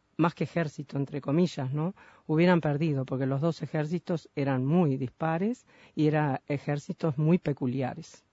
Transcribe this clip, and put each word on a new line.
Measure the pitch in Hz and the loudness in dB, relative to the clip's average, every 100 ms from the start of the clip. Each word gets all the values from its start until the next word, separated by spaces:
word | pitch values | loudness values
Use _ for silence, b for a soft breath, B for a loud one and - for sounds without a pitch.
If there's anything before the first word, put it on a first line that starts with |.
| _ - | _ 0
más | 165 | 0
que | - | 0
ejército, | - 170 160 - 147 143 | -4 -2 -4 -6 -8 -4
entre | 135 147 | -4 -4
comillas, | - 147 180 - 131 | 0 2 2 0 -4
¿no? | 147 160 - b b b | -2 -4 -6 b b b
Hubieran | 156 175 175 | 2 4 4
perdido, | 156 143 160 139 | 2 0 0 -2
porque | 131 131 135 | -2 -2 -2
los | 139 | 0
dos | 165 156 | 0 -2
ejércitos | 151 156 151 175 - 170 - - | -4 -4 -2 -4 -4 -6 -6 -4
eran | 139 131 | -2 0
muy | 131 170 165 131 | 2 2 2 0
dispares | 131 - 160 165 202 247 _ b b - | -4 -4 -4 -2 -2 -4 _ b b 0
y | 151 | 2
eran | 151 151 131 - | 2 0 -2 -4
ejércitos | 143 - 143 - 185 165 139 | -6 -4 -4 -6 -4 -2 0
muy | 156 175 | 2 2
peculiares. | - 139 127 123 127 131 170 - _ | 2 -2 -2 -2 -4 -6 -14 -20 _